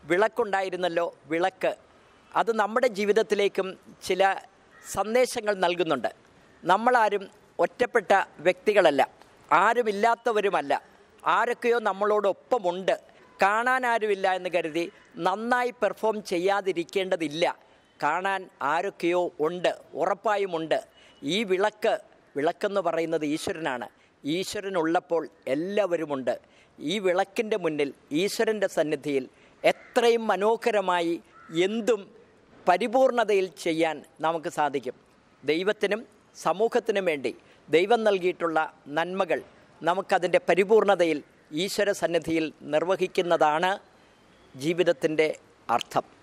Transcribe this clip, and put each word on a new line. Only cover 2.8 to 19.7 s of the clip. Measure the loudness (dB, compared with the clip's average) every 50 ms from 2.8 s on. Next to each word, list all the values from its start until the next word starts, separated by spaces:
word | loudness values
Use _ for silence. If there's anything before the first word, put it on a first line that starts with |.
| 0 0 0
ജീവിതത്തിലേക്കും | 0 0 2 2 2 2 2 0 0 0 0 0 -2 -6 -6 -8 -14 _ -20 -20 _ -4
ചില | -4 2 2 4 2 2 -2 -10 -18 _ _ _ _ -20 -20 -18
സന്ദേശങ്ങൾ | -10 -6 -4 -4 0 2 2 2 2 0 -4 -2 -2 0
നൽകുന്നുണ്ട്. | 0 0 0 2 0 0 0 0 -2 -2 -6 -8 _ _ _ _ _ _ _ _ _ 2
നമ്മളാരും | 2 2 4 4 2 2 4 2 2 0 -2 -6 -10 -18 -20 _ _ _ -2
ഒറ്റപ്പെട്ട | -2 -2 0 -4 -4 0 0 -2 2 4 2 2 2 -2 -10 0
വ്യക്തികളല്ല, | 0 0 0 2 -2 2 4 6 6 6 4 4 0 0 -2 _ -20 _ _ _ -2 2
ആരുമില്ലാത്തവരുമല്ല. | 4 4 4 4 2 2 0 -2 0 2 2 2 0 0 _ 0 0 0 0 2 0 0 0 0 -4 -4 -4 -14 _ _ -20 _ _ _ 0
ആരൊക്കെയോ | 0 2 2 2 0 -2 -2 0 0 0 2
നമ്മളോടൊപ്പമുണ്ട്. | 0 -2 -2 0 0 2 2 2 2 0 -2 -2 _ _ -2 0 0 -2 -4 -2 -2 -2 -2 -2 _ -20 _ -20 -20 -20 _ 0
കാണാൻ | 2 2 2 2 2 0 0 0 0
ആരുമില്ല | 0 0 0 0 -2 -2 0 0 -2 -2
എന്ന് | -2 -4 -2
കരുതി | -4 -2 -4 -2 -4 -6 -6 -6 -10 -18 -20 _ -12
നന്നായി | -4 -2 -2 -2 -2 -2 -2 -2 0 -2 -4
പെർഫോം | -4 _ -4 -4 -2 -2 -2 -2 -2 -2 -6
ചെയ്യാതിരിക്കേണ്ടതില്ല. | -6 -4 -2 0 0 0 0 -2 -4 -4 -4 -6 -4 -4 -4 -2 -2 -2 -4 -4 -6 -2 -2 -2 -2 -2 -6 _ _ _ _ _ _ _ _
കാണാൻ | -2 -2 -2 0 -2 -2 -4 -4 -6 -12 _ _ -2
ആരൊക്കെയോ | 0 0 0 -2 -4 -6 _ -2 0 0 0 0 -2 -4 -4
ഉണ്ട്, | -4 -4 -4 0 -2 -2